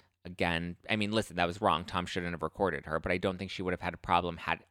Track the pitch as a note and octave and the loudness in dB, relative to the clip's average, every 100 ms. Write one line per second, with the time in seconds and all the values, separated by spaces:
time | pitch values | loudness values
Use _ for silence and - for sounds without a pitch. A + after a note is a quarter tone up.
0 | _ _ - F2+ F2 E2+ F2 F2 - G#2+ | _ _ -14 -2 0 0 -2 -8 -4 -2
1 | G#2 A2 - F2 F2 F2 G#2 D#2+ F2 F#2 | 2 0 0 2 2 4 4 4 2 -4
2 | F2 F#2 F2 E2+ D#2+ - G2 D2 D#2 D#2+ | -2 -4 -4 -2 -4 0 0 0 -2 -2
3 | F#2 F#2 G2 F#2 F#2+ - F2+ F2 F2+ E2+ | 0 0 0 -2 -6 -4 -2 -2 -4 -4
4 | - F2 F2 E2+ - E2+ - | 2 2 2 -2 -4 -4 -4